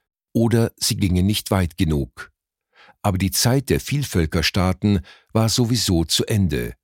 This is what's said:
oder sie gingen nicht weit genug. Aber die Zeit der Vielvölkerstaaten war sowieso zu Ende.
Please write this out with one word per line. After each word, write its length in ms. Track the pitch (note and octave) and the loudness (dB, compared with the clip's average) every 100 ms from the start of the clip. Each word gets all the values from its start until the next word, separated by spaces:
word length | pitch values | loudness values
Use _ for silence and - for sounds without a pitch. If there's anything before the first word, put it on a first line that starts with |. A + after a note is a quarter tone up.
| _ _ _ | _ _ _
oder 400 | A#2 A#2 A2+ A2+ - | 0 2 2 0 -2
sie 200 | - G2+ | -4 0
gingen 300 | G2 F2+ F#2+ | 0 2 2
nicht 240 | G#2 - | 0 0
weit 260 | G2 F2 - | 0 0 0
genug. 540 | E2 D2+ C2 - - _ _ _ _ _ - _ | 0 0 -4 -10 -20 _ _ _ _ _ -20 _
Aber 160 | G#2+ F#2 | -2 0
die 140 | F#2+ | 0
Zeit 360 | - B2 C3+ - | 0 0 0 0
der 120 | C#2+ | -2
Vielvölkerstaaten 1200 | - C#3+ C#3 F2+ D#2+ F2 D2+ G2+ F2+ F2+ G#2 G2+ - - _ | -2 -4 -2 -2 0 0 -2 0 0 0 0 0 -2 -16 _
war 160 | A2+ A2+ | 0 0
sowieso 560 | A#2 A#2 A#2+ G2+ F2 | 0 0 0 0 0
zu 200 | E2 - | 0 -2
Ende. 500 | - A2 F#2 C#2 A#1+ - | 0 0 0 -2 -6 -10